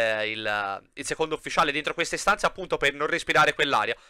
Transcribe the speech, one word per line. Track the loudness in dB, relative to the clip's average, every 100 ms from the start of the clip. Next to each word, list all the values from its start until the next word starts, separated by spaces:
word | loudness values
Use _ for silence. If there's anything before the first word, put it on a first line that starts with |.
| 2 0
eh, | -2
il, | -4 -2 -2 -2 -6 -12
il | -10 -6
secondo | -4 -2 -4
ufficiale, | -4 0 0
dentro | 0 -4
queste | -4 -4 0
stanze | 0 2 0
appunto | -2 -4 0
per | 0 0
non | -2
respirare | -2 2 4 4
quell'aria. | 4 2 2 0 -4 -8